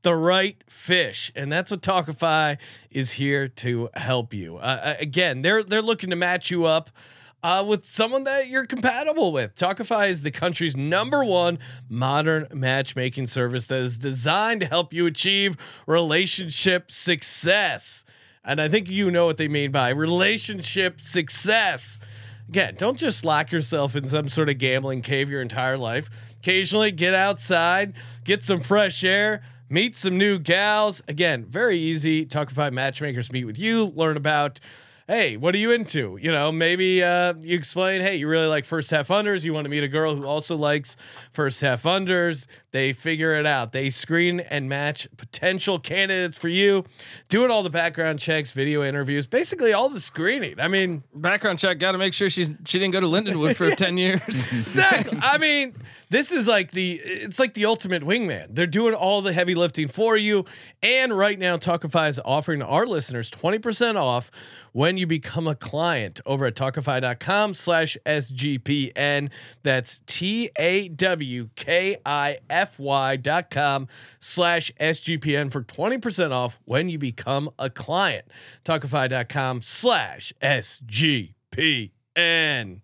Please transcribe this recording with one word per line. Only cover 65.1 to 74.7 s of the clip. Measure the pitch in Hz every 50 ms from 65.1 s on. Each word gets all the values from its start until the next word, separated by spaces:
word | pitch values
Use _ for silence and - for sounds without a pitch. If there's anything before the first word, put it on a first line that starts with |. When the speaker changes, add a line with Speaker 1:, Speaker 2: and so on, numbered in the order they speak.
| 165 156 - - - 170 165 160
Speaker 1:
a | 151
client | - - - - 151 165 175 165 127 107 92 78 - -
over | - 139 135 139
at | 123 104
talkify | - - - - 156 131 151 135 131
dot | 127 123 123 117
com | - - 196 202 214 208 185
slash | - - 175 170 160 160 156 - - _
S | - 151 151 135 113
G | 135 123 139 147 139
P | 123 - - 147 147 135 127 -
N. | - 143 143 143 143 143 139 - - - - - _ _
That's | 147 131 127 117 - - - _
T | - - - 170 190 214 226 240 - _
A | - 156 175 180 196 202
W | 180 165 135 185 190 180 160 147 127 123 123 117 113 _
K | - - - 165 180 185 196 202 - _
I | 139 143 147 143 143 143 - _ -
F | 147 170 196 - - -
Y | 139 139 139 139 135 135 135
dot | 135 120 139 156 175 175 _
com | - 139 147 143 139 139 135 123 - - - - - _
slash | - - - - 175 170 170 170 160 -